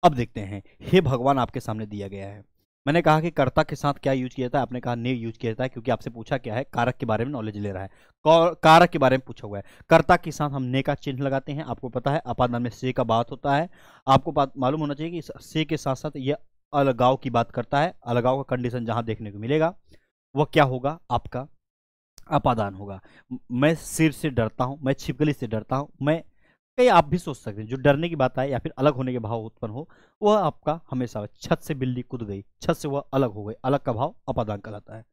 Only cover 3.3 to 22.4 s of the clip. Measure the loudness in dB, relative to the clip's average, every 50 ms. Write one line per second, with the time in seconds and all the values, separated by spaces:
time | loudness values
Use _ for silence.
3.3 | 0 2 0 2 4 0 0 0 -2 -4 -2 -4 -4 -2 -2 -2 0 0 -2 -6
4.3 | -6 -6 -6 -2 -2 -2 -2 -2 -6 -8 -6 -4 -6 -4 -2 -4 -4 -4 -4 -8
5.3 | -8 -6 -6 -6 -4 -2 -4 -6 -6 -8 -2 -2 -2 -2 -2 -10 -12 -12 -8 -6
6.3 | -6 -6 -4 -6 -6 -6 -6 -6 -2 -2 0 0 -2 -4 -2 -2 0 0 0 -4
7.3 | -6 -6 -8 -8 -8 -6 -6 -6 -6 -8 -10 -12 -14 _ -20 _ _ _ _ 6
8.3 | 6 8 6 4 2 4 6 10 10 10 10 8 6 4 4 4 4 4 -2 -6
9.3 | -16 -14 -12 -10 -10 -10 -12 -12 -20 -20 0 _ 6 6 6 6 2 2 2 -4
10.3 | -6 -4 -4 -4 -2 -4 -4 0 0 0 0 0 -2 -4 -4 -8 -6 -4 -4 -2
11.3 | -2 -2 -4 -6 -8 -8 -6 -8 -8 -8 -8 -8 -8 -4 -2 -2 -2 -2 -4 -6
12.3 | -2 0 0 0 2 -2 -4 -4 -6 -6 -6 -4 -2 -2 0 2 2 0 0 -2
13.3 | -6 -8 -2 0 0 0 0 -2 -8 -20 -20 -20 -20 -14 _ 4 4 4 4 2
14.3 | 0 0 0 0 0 -2 0 0 0 0 -2 -4 -4 -6 -6 -8 -8 -10 -10 -12
15.3 | -16 -18 -18 -6 -4 -4 -2 -2 -2 -4 -2 -4 -4 -4 -6 -10 -8 -4 -2 -2
16.3 | -2 -2 -4 -18 _ _ _ _ 0 2 2 2 2 4 4 4 4 2 -2 -2
17.3 | 0 0 0 0 -2 -8 -6 -2 0 0 0 0 -2 -8 -6 -2 0 2 2 2
18.3 | 0 0 -2 -4 -4 -4 -4 -4 -4 -4 -4 -2 -2 -4 -2 -4 -6 -6 -8 -12
19.3 | -10 -10 -4 -2 0 2 0 0 -2 -6 _ _ -20 -20 _ _ _ _ _ _
20.3 | _ -2 -2 2 4 4 4 4 2 -2 -4 -4 -6 -6 -6 _ -2 -2 -2 -4
21.3 | -10 -10 -10 -10 -16 _ _ _ _ _ _ _ _ _ _ _ _ -20 -10 -2
22.3 | -2 0